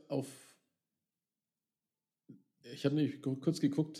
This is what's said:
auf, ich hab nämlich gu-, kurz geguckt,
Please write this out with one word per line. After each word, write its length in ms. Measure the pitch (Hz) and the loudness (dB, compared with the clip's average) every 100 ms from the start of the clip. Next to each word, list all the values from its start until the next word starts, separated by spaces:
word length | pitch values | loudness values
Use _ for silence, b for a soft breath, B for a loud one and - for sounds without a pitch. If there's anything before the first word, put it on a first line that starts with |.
| - | -6
auf, 200 | 139 135 - - _ _ _ _ _ _ _ _ _ _ _ _ _ _ _ _ _ - - _ _ 120 | -4 -4 -12 -20 _ _ _ _ _ _ _ _ _ _ _ _ _ _ _ _ _ -20 -20 _ _ -16
ich 140 | 135 143 | -2 2
hab 80 | |
nämlich 280 | 151 143 - | 2 2 0
gu-, 140 | 131 135 | -2 0
kurz 220 | - 160 | 0 2
geguckt, 400 | 139 151 156 - | 2 2 0 -2